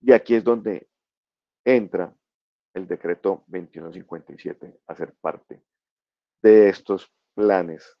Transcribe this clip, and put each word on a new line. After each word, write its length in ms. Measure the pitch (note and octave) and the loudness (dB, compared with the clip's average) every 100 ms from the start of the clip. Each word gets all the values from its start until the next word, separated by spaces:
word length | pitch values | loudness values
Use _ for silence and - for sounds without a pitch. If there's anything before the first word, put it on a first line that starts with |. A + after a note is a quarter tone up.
Y 100 | A#2+ | 6
aquí 220 | A#2 - | 4 4
es 100 | A#2 | -2
donde 460 | G2+ A#2 G#2+ F#2+ _ _ _ _ _ _ _ _ | 0 -2 -4 -10 _ _ _ _ _ _ _ _
entra 520 | - B2+ G2 F#2 F2 _ _ _ _ _ _ | 0 0 0 -8 -10 _ _ _ _ _ _
el 140 | F#2 F2+ | -16 -12
Decreto 560 | F2 E2+ F2 G2 F#2+ _ | -10 -8 -6 -4 -6 _
veintiuno 480 | F2+ E2+ E2+ E2 | -16 -14 -18 -18
cincuenta 400 | F2 F2 E2 - | -20 -18 -18 -18
y 60 | C#2+ | -16
siete 420 | - - C#2+ _ _ | -16 -16 -20 _ _
a 80 | D#2+ | -14
ser 200 | E2 _ | -14 _
parte 480 | D#2+ - _ - _ _ _ _ _ _ _ _ | -10 -10 _ -20 _ _ _ _ _ _ _ _
de 280 | A2 A2 G#2 | 6 6 6
estos 440 | F#2+ - G2 - _ _ - | 2 -8 -8 -10 _ _ -4
planes 640 | G#2 G2 E2+ D#2+ - _ | 0 0 -2 -12 -20 _